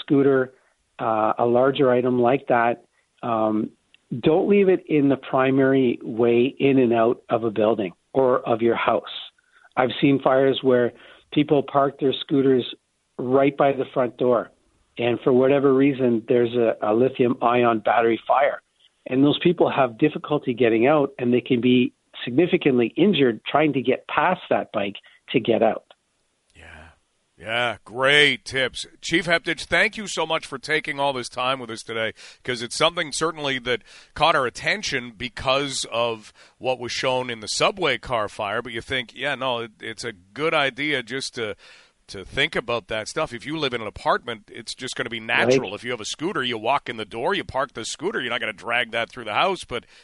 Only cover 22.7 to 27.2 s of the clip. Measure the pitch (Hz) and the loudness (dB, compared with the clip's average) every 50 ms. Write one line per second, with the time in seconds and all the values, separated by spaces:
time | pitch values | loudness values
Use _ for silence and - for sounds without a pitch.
22.7 | 127 120 120 117 - - 160 208 190 143 139 123 110 110 - - - 147 156 151 | 4 4 2 0 2 2 2 4 4 4 4 2 2 0 -4 0 2 2 2 2
23.7 | 131 139 120 127 123 - - - - - 147 175 185 - - - 131 107 98 - | 0 0 0 0 -2 -2 -4 -6 -2 0 2 2 0 -2 -2 -2 -2 -2 -2 -4
24.7 | - 110 98 101 101 - - - _ _ _ - - 127 110 - 113 107 113 113 | -4 -4 -4 -4 -6 -10 -16 -20 _ _ _ -2 -2 0 2 2 2 4 4 2
25.7 | 101 - - _ _ _ _ _ _ _ _ _ _ _ _ _ _ - - 82 | 0 -2 -8 _ _ _ _ _ _ _ _ _ _ _ _ _ _ -20 -20 -20
26.7 | 80 78 80 82 - _ _ _ _ _ | -20 -20 -20 -20 -20 _ _ _ _ _